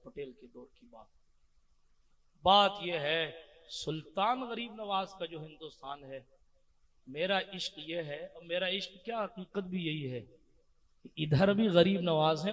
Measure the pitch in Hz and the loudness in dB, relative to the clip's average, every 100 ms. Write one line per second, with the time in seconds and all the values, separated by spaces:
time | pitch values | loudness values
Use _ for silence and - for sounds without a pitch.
0 | 131 139 135 120 120 123 127 _ 120 113 | -14 -12 -12 -14 -20 -20 -20 _ -20 -20
1 | 110 _ _ _ _ _ _ _ _ _ | -20 _ _ _ _ _ _ _ _ _
2 | _ _ _ _ 160 202 202 202 175 165 | _ _ _ _ 6 8 6 2 -4 -2
3 | 147 165 156 160 - - - - - 156 | 0 0 -2 -8 -18 -20 -16 -10 -8 -8
4 | 151 - 208 254 247 233 240 214 208 196 | -6 -2 0 0 -4 -6 -8 -10 -4 -2
5 | 185 - 170 165 156 151 156 - 135 143 | -2 -6 -10 -10 -14 -14 -18 -14 -12 -12
6 | 139 135 - _ _ _ _ _ _ _ | -12 -14 -16 _ _ _ _ _ _ _
7 | - 143 185 190 185 185 - - 151 170 | -12 -4 0 0 -2 -6 -10 -10 -8 -6
8 | 151 147 180 - 170 175 185 190 185 - | -6 -8 -10 -14 -6 -2 0 -2 -4 -10
9 | - 226 202 - 180 196 185 185 165 156 | -6 -4 -4 -8 -8 -6 -4 -4 -2 -2
10 | 135 123 - - _ _ _ _ _ _ | -4 -6 -10 -18 _ _ _ _ _ _
11 | - - 151 147 190 202 226 175 175 196 | -16 -6 2 4 6 6 6 6 6 4
12 | 175 160 156 160 180 | 2 4 4 2 0